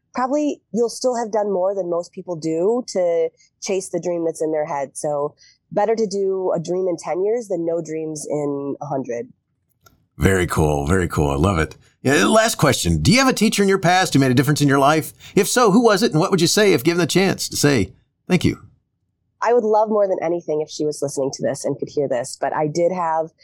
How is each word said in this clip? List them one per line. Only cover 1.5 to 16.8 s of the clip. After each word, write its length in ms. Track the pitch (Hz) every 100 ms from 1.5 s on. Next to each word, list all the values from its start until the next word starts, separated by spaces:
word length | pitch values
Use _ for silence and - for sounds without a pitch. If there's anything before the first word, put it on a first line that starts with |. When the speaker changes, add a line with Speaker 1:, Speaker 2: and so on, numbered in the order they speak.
Speaker 1:
more 220 | 190 185
than 160 | 196 175
most 220 | 170 170
people 220 | - 180
do 480 | 165 160 160 190 247 240
to 420 | 196 175 170 165 _ _ _
chase 300 | - 190 -
the 100 | 175
dream 240 | 170 170
that's 160 | 165 156
in 120 | 156
their 120 | 156
head. 320 | 151 143 139 -
So 380 | 156 147 147 - _ _ -
better 240 | 208 208
to 120 | 220 214
do 440 | 202 190 190 185 170
a 20 |
dream 300 | 160 180 185
in 80 | 170
ten 260 | 175 165
years 260 | 202 240 202
than 180 | 175 165
no 160 | 165
dreams 440 | 156 160 156 156 -
in 480 | 147 143 143 139 -
a 60 | 143
hundred. 440 | 139 123 120 123 _ _ _ _ _ _ _ _ -
Speaker 2:
Very 300 | 87 95 85
cool. 400 | - 76 73 71
Very 220 | 95 85
cool. 200 | - 73
I 80 | 71
love 220 | 92 87
it. 180 | 78 - _ _
Yeah, 240 | 127 -
last 300 | 202 220 226
question. 480 | - 147 - 85 80
Do 100 | 80
you 60 | 240
have 100 | 262
a 60 |
teacher 280 | - 214 -
in 60 | 196
your 100 | 190
past 360 | 175 185 180
who 60 | 139
made 100 | 135
a 40 |
difference 280 | 127 135 143
in 60 | 143
your 100 | 139
life? 340 | 139 156 - - - 185
If 100 | 208
so, 260 | 247 233
who 120 | 202
was 180 | 226 196
it? 100 | 226
And 80 | 156
what 100 | 185
would 100 | 185
you 60 | 165
say 260 | 202 208
if 100 | 151